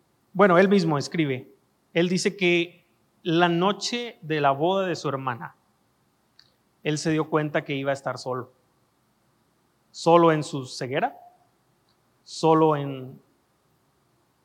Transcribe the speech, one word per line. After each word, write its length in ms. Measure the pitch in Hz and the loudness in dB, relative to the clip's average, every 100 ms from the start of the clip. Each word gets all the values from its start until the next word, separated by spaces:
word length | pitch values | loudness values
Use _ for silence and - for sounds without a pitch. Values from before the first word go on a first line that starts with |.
| _ _ _ | _ _ _
bueno, 240 | 185 202 175 | 2 4 6
él 100 | 196 | 6
mismo 300 | 202 165 143 | 4 2 -2
escribe, 540 | - 175 147 127 - _ _ _ _ | -2 -2 -2 -4 -10 _ _ _ _
él 160 | 165 180 | -2 0
dice 280 | 180 208 180 | 0 -2 -2
que 480 | 180 170 170 - _ _ _ _ | 0 0 -2 -10 _ _ _ _
la 260 | 175 165 175 | -2 2 2
noche 720 | 170 190 202 - 240 240 - | 2 0 -2 -4 -6 -8 -12
de 180 | 156 156 | -6 0
la 120 | 143 | 0
boda 360 | 139 165 196 185 | 2 0 0 -2
de 80 | 156 | -4
su 140 | 147 | -6
hermana, 460 | 131 131 117 - _ _ _ _ _ _ _ _ _ _ _ _ _ | -6 -6 -8 -12 _ _ _ _ _ _ _ _ _ _ _ _ _
él 140 | 151 151 | -6 -4
se 140 | 165 | -2
dio 160 | 156 151 | -2 0
cuenta 360 | 160 151 160 151 | -2 -2 -4 -4
que 80 | |
iba 160 | 139 139 | -6 -4
a 40 | |
estar 260 | 135 131 127 | -4 -6 -8
solo. 340 | 131 127 113 _ _ _ _ _ _ _ _ _ _ _ _ _ _ | -8 -8 -10 _ _ _ _ _ _ _ _ _ _ _ _ _ _
Solo 400 | - 165 170 165 | -4 4 6 6
en 120 | 156 | 4
su 220 | 143 143 127 | -2 -8 -10
ceguera, 520 | - 131 143 247 - - _ _ _ _ _ _ _ _ _ | -10 -6 -4 -4 -8 -20 _ _ _ _ _ _ _ _ _
solo 520 | - - 160 160 160 147 | -20 -2 2 4 4 0
en, 440 | 139 135 127 - _ _ _ _ _ _ _ _ _ _ _ _ | -4 -10 -14 -18 _ _ _ _ _ _ _ _ _ _ _ _